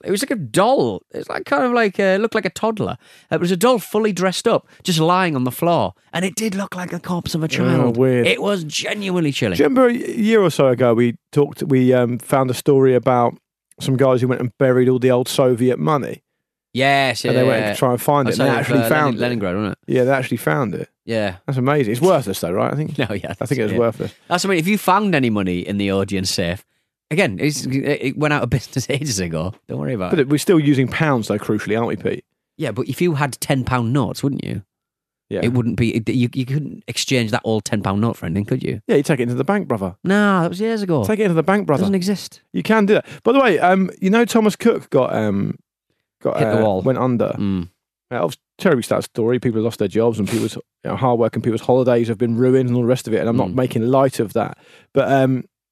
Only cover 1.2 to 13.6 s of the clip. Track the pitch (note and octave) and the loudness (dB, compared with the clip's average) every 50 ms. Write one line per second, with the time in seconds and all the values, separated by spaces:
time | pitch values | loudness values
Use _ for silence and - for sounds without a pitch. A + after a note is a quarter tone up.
1.2 | - - - - - - C#4+ C#4+ C4+ B3 A#3+ A#3+ A3+ G3+ - - G3 F#3+ F#3+ G3 | -10 -8 -8 -8 -4 -2 0 0 0 2 2 2 0 0 0 0 0 0 0 0
2.2 | A3 A3 - - G3+ F#3 - - - A3+ A3+ G#3 A#2+ F#2 G#2 - _ _ - - | 0 -2 -2 -2 -4 -4 -6 -4 -4 -4 -2 -2 -4 -6 -6 -8 _ _ -20 -20
3.2 | _ - - D#3+ F3 F3 F#3+ E3+ - B3 C4 G#3+ - - - G#3+ A3 G#3+ F#3 E3 | _ -4 -4 -2 0 0 0 2 2 2 2 2 -2 -2 -2 0 0 0 0 0
4.2 | F#3 F#3+ F3 - - A#3 G#3 - - _ _ - - - F3 D#3+ D#3+ E3 F3+ F#3 | -2 -2 -2 0 0 0 0 0 -2 _ _ -10 -4 -2 0 2 2 4 4 2
5.2 | F#3 E3+ D3+ C3 B2+ B2+ A#2+ - E3 E3+ E3+ D3 G#2+ F#2 - _ _ _ - E3+ | 2 0 0 0 -2 -2 -2 -2 0 2 2 2 2 0 -4 _ _ _ -8 -6
6.2 | F#3 G3 - - A3 A3+ F#3 G3 G3 F#3 - F3+ F3+ E3+ E3+ F3 - - F3+ E3+ | -6 -6 -4 -4 -4 -4 -4 -4 -6 -8 -10 -10 -10 -10 -10 -10 -8 -6 -6 -6
7.2 | - - - D#3+ D#3 D#3 - B2+ B2 B2+ C3 B2+ B2 A#2+ A2+ A#2+ C3 C3 B2+ B2 | -6 -6 -4 -4 -4 -4 -2 0 0 2 2 2 2 2 2 2 2 2 2 2
8.2 | A#2+ F3 - - F#3+ G3+ G#3 F#3 D#3+ D3 - - - - G#3+ G#3 G3 F#3+ F3+ F3+ | 2 2 0 0 0 -2 -2 -2 -4 -6 -6 -6 -6 -6 -6 -4 -4 -2 0 0
9.2 | E3 D3 C3 - B2+ G#2 F2 - C#4+ D4 C4 C4 C4 A#3+ A#3+ - - - - - | 0 0 0 0 -2 0 2 2 2 2 4 4 4 4 2 0 -4 -6 -4 0
10.2 | G#3 G#3+ A3+ G#3+ F#3+ E3 - - C#3+ C3 B2 A2+ B2+ A#2+ A#2 A2+ B2 A#2+ A2+ - | 2 4 4 4 4 4 4 4 4 4 4 4 4 4 4 4 2 2 0 -4
11.2 | _ _ - D3 C#3+ D3 - - - D3+ C3+ C3 B2+ B2+ B2+ B2+ B2 A#2 B2 A2 | _ _ 0 0 0 0 0 -6 -2 0 2 4 4 6 4 4 4 2 -2 -4
12.2 | - - C#3+ C3+ C3+ B2+ B2+ - - D3+ C#3+ C3+ C3 C3 B2+ B2 A2+ C3+ B2+ B2 | -2 0 2 2 2 0 -2 -2 2 2 4 6 6 6 4 4 4 4 4 4
13.2 | A#2+ A#2+ - - _ _ _ _ | 2 0 -2 -6 _ _ _ _